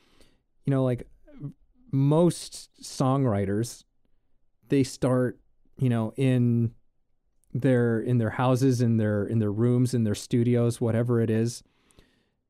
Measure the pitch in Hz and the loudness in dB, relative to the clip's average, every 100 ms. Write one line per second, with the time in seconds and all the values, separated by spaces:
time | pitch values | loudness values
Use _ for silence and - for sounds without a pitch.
0 | _ _ - _ _ _ 139 131 127 123 | _ _ -20 _ _ _ -2 0 0 -2
1 | - - 311 277 143 - _ _ - 135 | -8 -20 -20 -16 -16 -16 _ _ -6 0
2 | 143 156 175 - - - - _ - - | 2 4 2 0 -14 -18 -20 _ -18 -2
3 | 131 139 127 101 95 104 120 - _ _ | 0 2 0 0 -2 -2 -4 -8 _ _
4 | _ _ _ _ _ _ - 139 127 - | _ _ _ _ _ _ -2 0 0 -2
5 | 127 127 123 - _ _ _ - 127 117 | -2 0 -2 -6 _ _ _ -2 0 0
6 | 110 139 131 127 120 117 117 - _ _ | -2 0 0 2 2 2 -2 -6 _ _
7 | _ _ _ _ _ 123 135 123 117 113 | _ _ _ _ _ -2 0 2 2 0
8 | 123 123 107 - 127 127 135 120 117 113 | 0 0 0 -2 0 2 2 2 2 2
9 | 107 104 98 113 104 104 120 123 123 123 | 0 0 0 0 0 0 0 2 0 0
10 | 107 104 - 123 120 120 120 117 117 113 | -2 -4 -2 0 2 2 0 0 -2 0
11 | 120 117 110 110 117 - _ _ _ _ | 0 0 0 0 -2 -6 _ _ _ _
12 | _ _ _ _ | _ _ _ _